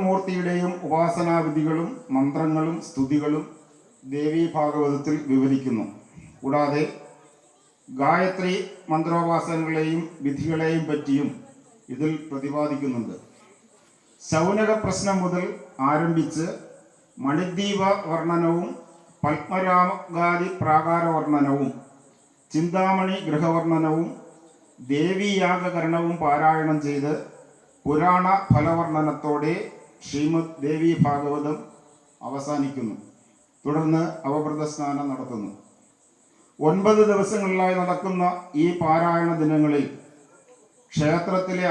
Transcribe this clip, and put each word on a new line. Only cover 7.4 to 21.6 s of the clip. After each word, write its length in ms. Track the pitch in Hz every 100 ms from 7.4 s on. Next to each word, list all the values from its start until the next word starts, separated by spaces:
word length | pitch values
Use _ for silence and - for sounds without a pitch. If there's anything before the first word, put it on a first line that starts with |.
| _ _ _ _ -
ഗായത്രി 680 | 127 139 175 185 190 180 196 - - -
മന്ത്രോപാസനകളെയും 1120 | 160 165 170 170 165 165 160 160 160 156 165 165 -
വിധികളെയും 600 | 139 135 151 160 160 165 151
പറ്റിയും 400 | 147 143 139 127 - - - - - -
ഇതിൽ 220 | 131 156 156 -
പ്രതിപാദിക്കുന്നുണ്ട്. 880 | 135 143 151 151 135 139 120 98 87 - - - - _ _ _ _ _ _
ശൗനക 480 | - 160 180 214 214 214
പ്രശ്നം 340 | 190 185 196 190
മുതൽ 220 | 180 180 190 - - - 135
ആരംഭിച്ച് 560 | 151 165 160 139 147 170 - - - - _ _ -
മണിദ്വീപ 640 | 135 160 180 165 202 196 190 202 160
വർണ്ണനവും 580 | 165 165 170 165 170 180 - - - - _
പത്മരാഗാദി 1200 | 143 151 - 185 185 180 180 180 - 170 175 175 180 -
പ്രാകാര 440 | 160 156 160 170 165 165
വർണ്ണനവും 540 | 151 147 139 139